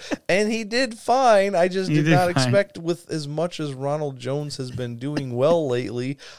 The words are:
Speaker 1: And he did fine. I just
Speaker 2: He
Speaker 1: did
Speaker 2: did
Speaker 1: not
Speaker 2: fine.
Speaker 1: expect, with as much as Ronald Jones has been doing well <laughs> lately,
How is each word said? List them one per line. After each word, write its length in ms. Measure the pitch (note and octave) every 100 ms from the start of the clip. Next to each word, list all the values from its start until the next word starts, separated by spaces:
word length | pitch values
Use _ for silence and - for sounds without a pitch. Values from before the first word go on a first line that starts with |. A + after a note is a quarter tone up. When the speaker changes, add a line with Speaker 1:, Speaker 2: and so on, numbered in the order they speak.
| - - -
Speaker 1:
And 240 | F#3 G#3+
he 120 | A3+
did 340 | G#3 A#3+ C4 A3+
fine. 560 | - B3+ B3+ G3+ G3
I 140 | F#3 F#3
just 220 | F#3+ F3+
Speaker 2:
He 80 | D3+
Speaker 1:
did 80 | D3+
Speaker 2:
did 60 | F3
Speaker 1:
not 180 | F3+
Speaker 2:
fine. 100 | D#3 B2+
Speaker 1:
expect, 320 | G3+ G3 -
with 280 | E3 E3+ -
as 160 | D#3 C#3+
much 320 | D3+ E3+ -
as 140 | D3+
Ronald 440 | C3 C#3 D3+ D3 C3
Jones 400 | B2+ C#3+ D3 C#3
has 140 | C3
been 260 | B2 A#2+ A#2
doing 380 | C#3 D3+ C3 A#2+
well 320 | D3 E3+ D3
<laughs> 60 | B2
lately, 420 | A#2 A#2+ B2+ C#3 -